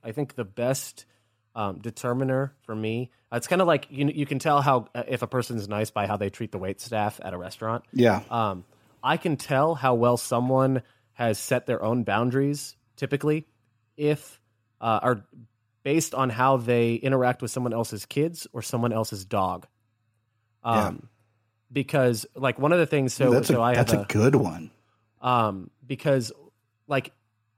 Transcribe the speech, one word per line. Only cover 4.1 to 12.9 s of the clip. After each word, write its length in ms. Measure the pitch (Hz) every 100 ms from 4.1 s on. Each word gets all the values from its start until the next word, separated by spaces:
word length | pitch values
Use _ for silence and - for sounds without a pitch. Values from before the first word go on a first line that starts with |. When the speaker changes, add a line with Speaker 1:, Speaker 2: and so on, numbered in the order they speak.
Speaker 1:
you 120 | 151 143
can 120 | 135
tell 220 | 160 143
how, 260 | 139 127 107
uh, 100 | 120 120
if 140 | 127
a 60 | 120
person's 420 | 127 117 117 98
nice 220 | 104 107
by 160 | 104 101
how 100 | 104
they 120 | 101
treat 220 | - 110
the 60 | 98
wait 240 | 95 98
staff 400 | - 110 104 -
at 100 | 95
a 40 | 90
restaurant. 480 | 90 - 110 120 -
Speaker 2:
Yeah. 280 | 127 117 101 -
Speaker 1:
Um, 360 | 117 107 90 - _ _ _
I 140 | 131 165
can 220 | 175 143
tell 380 | - 135 156 156
how 200 | 131 120
well 220 | 120 120
someone 640 | - 120 127 131 131 131 - _ _
has 260 | - 117 107
set 260 | - 123 -
their 140 | 117
own 220 | 110 123
boundaries, 720 | 110 101 123 131 139 143 - - _